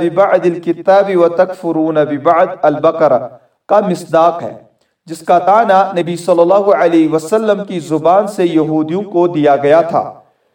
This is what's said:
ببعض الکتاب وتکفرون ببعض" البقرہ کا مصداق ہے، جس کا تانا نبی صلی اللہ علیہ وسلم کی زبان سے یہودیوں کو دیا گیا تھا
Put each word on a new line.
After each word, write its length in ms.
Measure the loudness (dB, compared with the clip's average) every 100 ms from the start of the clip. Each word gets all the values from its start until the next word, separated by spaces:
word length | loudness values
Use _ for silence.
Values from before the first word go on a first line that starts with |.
ببعض 440 | 0 0 0 2 0
الکتاب 680 | -2 -4 -4 2 2 2 2
وتکفرون 800 | 0 2 -2 -2 -6 -2 -2 0
ببعض" 520 | -2 -2 0 2 0 0
البقرہ 680 | -2 0 0 0 2 0 -2 -14 _ _ -2
کا 100 | 0
مصداق 640 | 0 -4 -2 2 2 0
ہے، 100 | -8 -12 -20 _ _ _ -16
جس 140 | -10
کا 200 | 0 0
تانا 520 | 4 2 4 2 2 -2
نبی 180 | -6 -6
صلی 260 | -2 2
اللہ 340 | 4 2 2 2
علیہ 340 | 2 2 2
وسلم 540 | -2 -2 -2 0 -2
کی 160 | -4 -10
زبان 480 | -6 -2 2 2 0
سے 180 | -2 -2
یہودیوں 560 | 0 0 -2 -4 -6
کو 260 | -4 -2 -2
دیا 280 | 0 0 2
گیا 260 | 2 2
تھا 320 | 2 -2 -6 -10 _ _ _